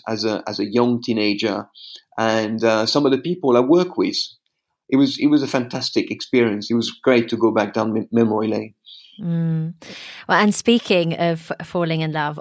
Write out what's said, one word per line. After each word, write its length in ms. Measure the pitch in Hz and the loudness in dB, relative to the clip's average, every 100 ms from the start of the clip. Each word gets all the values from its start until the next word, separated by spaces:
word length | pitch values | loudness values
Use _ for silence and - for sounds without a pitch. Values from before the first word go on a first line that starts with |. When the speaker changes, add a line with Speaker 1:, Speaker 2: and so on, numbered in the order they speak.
| - | -8
Speaker 1:
as 160 | 110 | -4
a, 180 | 110 104 - | -2 -4 -4
as 120 | 104 | -6
a 80 | 101 | -2
young 340 | 117 120 120 | 0 2 0
teenager, 680 | 117 110 107 101 110 98 104 - - - _ - | -2 0 0 0 -2 -2 -6 -16 -20 -20 _ -2
and, 440 | 113 110 107 110 | 0 0 -2 0
uh, 220 | 113 110 113 | 2 2 2
some 200 | 147 143 | 2 2
of 60 | |
the 60 | 131 | 2
people 380 | 160 180 139 120 | -2 -2 2 4
I 40 | |
work 360 | 131 175 180 - | 6 4 2 0
with. 200 | 92 - - - _ _ _ _ - | -2 -2 -8 -12 _ _ _ _ -2
It 60 | 135 | 2
was, 220 | 139 - | 2 2
it 100 | 147 | 2
was 140 | 151 | 2
a 60 | 139 | 2
fantastic 640 | 135 120 131 123 113 - | -2 -4 -6 -4 -4 -4
experience. 600 | 107 - 127 117 104 104 | -8 -2 2 2 0 -2
It 40 | |
was 160 | 117 113 | -2 -2
great 380 | - - 123 117 | -2 2 2 2
to 60 | 110 | 2
go 120 | 113 | 2
back 220 | 107 104 | 2 0
down 220 | 113 110 | -2 -2
mem-, 140 | 110 101 | -2 -2
memory 360 | 117 113 107 110 | 2 2 2 -2
lane. 260 | 107 110 - - - - - | -4 -6 -14 -20 -20 -20 -10
Speaker 2:
Mm. 540 | 170 165 165 160 160 165 - - - - - | -6 -2 -2 -2 -4 -10 -18 -18 -18 -14 -2
Well, 100 | 180 | 2
and 140 | 208 | 2
speaking 600 | 202 - 233 - 185 170 | 2 2 2 2 0 0
of 360 | 160 170 165 - - | 0 -2 -2 -6 -12
falling 380 | 165 180 170 160 | -6 -4 -2 -2
in 120 | 160 | -2
love, 260 | 156 151 147 | -2 -4 -6